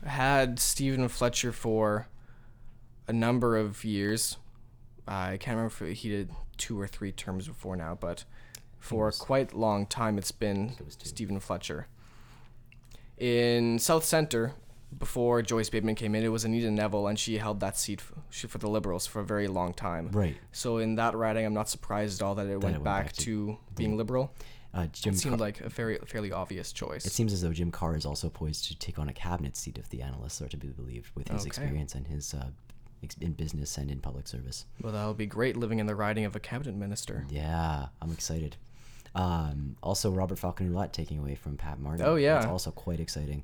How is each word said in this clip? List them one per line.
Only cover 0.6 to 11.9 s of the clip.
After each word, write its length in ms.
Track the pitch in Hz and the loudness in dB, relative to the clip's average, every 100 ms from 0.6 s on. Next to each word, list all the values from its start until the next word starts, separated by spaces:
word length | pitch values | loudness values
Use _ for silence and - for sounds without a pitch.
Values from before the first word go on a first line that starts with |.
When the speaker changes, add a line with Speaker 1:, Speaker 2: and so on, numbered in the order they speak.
| - - 135 131 123 | 2 4 2 4 2
Speaker 1:
Fletcher 440 | - 120 - 123 | 4 2 2 0
for 560 | - 117 110 107 107 113 - - - - - - - - - - | 0 2 4 6 4 0 -12 -18 -18 -18 -16 -16 -16 -18 -10 0
a 60 | |
number 440 | 113 113 123 117 110 | 4 6 6 6 6
of 260 | 107 95 | 4 0
years. 540 | 110 101 101 110 - - - - - - - - - | 0 2 4 2 0 -2 -12 -18 -20 -20 -20 -12 -4
I 300 | 98 92 98 | -2 -2 -2
can't 200 | 131 113 | -2 0
remember 280 | 113 - 82 | 0 -2 -6
if 140 | 104 | -4
he 100 | 110 | -2
did 220 | 104 95 - - - | -2 -2 -6 -8 -6
two 220 | - 104 | -4 -4
or 80 | 98 | -4
three 240 | - 98 | -4 -6
terms 360 | 95 - 92 80 | -6 -4 -4 -6
before 280 | - 92 92 | -8 -6 -4
now, 200 | 80 87 | -4 -4
but 240 | 85 87 - | -4 -6 -10
Speaker 2:
I 320 | - - - | -16 -16 -16
think 80 | - - | -16 -14
it 20 | |
Speaker 1:
for 200 | - 113 | -2 2
a 40 | 107 | 2
Speaker 2:
was 100 | - | 2
Speaker 1:
quite 340 | - 135 127 | 2 4 4
long 320 | - 110 101 98 | 2 4 4 2
time 320 | - 110 101 | 0 2 2
it's 140 | - | 0
been 320 | - 107 98 | 0 0 2
Speaker 2:
I 40 | 107 | 0
think 100 | - | -4
it 40 | 73 | -12
was 100 | - | -12
two. 140 | - | -10
Speaker 1:
Stephen 300 | - 98 98 | -4 -2 -2
Fletcher. 480 | - 87 - 76 - | -2 -4 -4 -6 -8